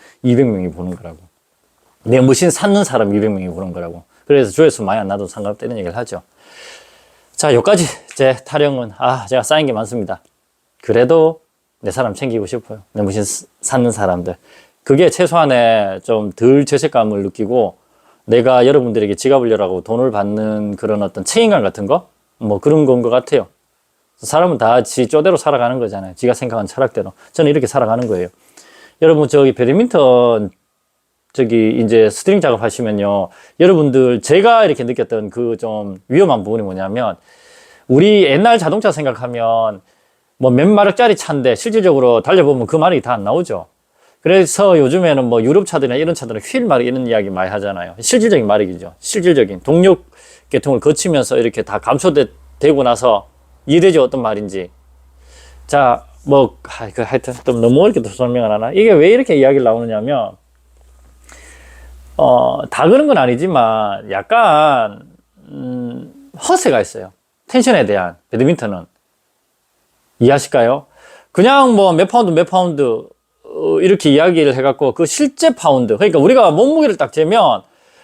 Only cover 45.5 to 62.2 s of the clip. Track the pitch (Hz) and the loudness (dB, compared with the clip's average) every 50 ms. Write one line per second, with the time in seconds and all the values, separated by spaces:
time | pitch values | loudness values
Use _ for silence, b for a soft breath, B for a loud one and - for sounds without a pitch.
45.5 | 156 202 196 - 170 147 135 123 123 143 160 170 160 - 131 113 110 104 - - | 2 2 0 0 -2 -2 -2 -2 -2 -4 -4 -4 -6 -6 -10 -12 -12 -12 -10 -8
46.5 | - 262 240 202 139 123 - 120 127 131 127 117 113 107 98 101 92 90 95 92 | -6 -4 0 0 0 0 0 -2 -4 -4 -4 -2 -2 -2 -2 -4 -4 -4 -4 -4
47.5 | 104 101 101 101 95 87 87 85 87 110 113 - 247 226 220 226 190 135 110 101 | -4 -6 -6 -6 -8 -8 -10 -12 -14 -10 -4 -2 0 0 2 2 0 0 2 2
48.5 | 104 107 101 90 90 87 92 85 - _ - - - 202 170 180 156 139 107 95 | 0 0 0 -2 -6 -10 -14 -18 -20 _ -12 -8 -6 -2 0 2 2 2 0 0
49.5 | 98 90 - 131 160 175 185 196 170 - - _ b b b b b b b _ | -4 -6 -2 0 2 4 4 4 2 2 -2 _ b b b b b b b _
50.5 | 139 127 - 143 131 110 - - - - - 185 156 135 120 - 131 127 113 117 | -4 -4 -2 -2 -2 0 0 0 0 0 -2 -2 -2 -2 -2 -2 -2 -2 -2 -2
51.5 | - 113 104 - 101 101 - 117 135 135 - 180 143 143 127 - - _ _ _ | -4 -6 -8 -6 -8 -6 -2 -2 -2 0 0 0 2 0 0 -2 -6 _ _ _
52.5 | - _ 139 151 147 139 127 120 120 - 127 123 107 98 - _ _ _ _ _ | -8 _ 0 0 2 2 2 0 0 0 2 0 0 0 -2 _ _ _ _ _
53.5 | _ _ _ 139 151 170 175 190 165 151 127 - 139 131 117 110 107 104 104 92 | _ _ _ 0 2 4 4 4 4 4 2 0 -2 -4 -4 -4 -6 -6 -8 -8
54.5 | 95 95 87 87 _ _ _ _ _ _ _ _ _ b b b b b b b | -10 -10 -10 -12 _ _ _ _ _ _ _ _ _ b b b b b b b
55.5 | b b b - 143 143 135 120 123 - - _ _ _ - 143 139 139 127 - | b b b -2 0 2 2 2 2 0 -6 _ _ _ -2 2 4 4 4 2
56.5 | - _ - - - - 113 101 - 123 113 - 131 120 - 127 123 - - 135 | -2 _ -20 -20 -16 -16 -16 -12 -8 -8 -6 -4 -4 -4 -4 -8 -12 -6 -4 -4
57.5 | 120 117 113 117 127 151 190 233 202 139 113 101 - - 127 120 123 123 113 107 | -2 0 2 2 4 4 4 2 2 -2 -4 -6 -6 -6 -4 -4 -2 -2 -2 -2
58.5 | 107 107 113 127 170 196 220 226 190 147 156 190 226 254 262 - 160 139 131 135 | -2 -2 -4 -2 0 2 4 4 6 6 6 6 4 2 2 0 2 4 4 4
59.5 | 139 139 123 113 110 117 117 113 110 107 110 135 143 127 107 98 - _ _ _ | 4 2 2 2 0 0 -4 -6 -6 -6 -4 -4 -4 -4 -6 -6 -10 _ _ _
60.5 | _ _ _ _ _ _ _ _ _ _ _ _ _ _ b b b b b b | _ _ _ _ _ _ _ _ _ _ _ _ _ _ b b b b b b
61.5 | b b b b b b b b b - - - - - | b b b b b b b b b -20 -20 -12 -2 0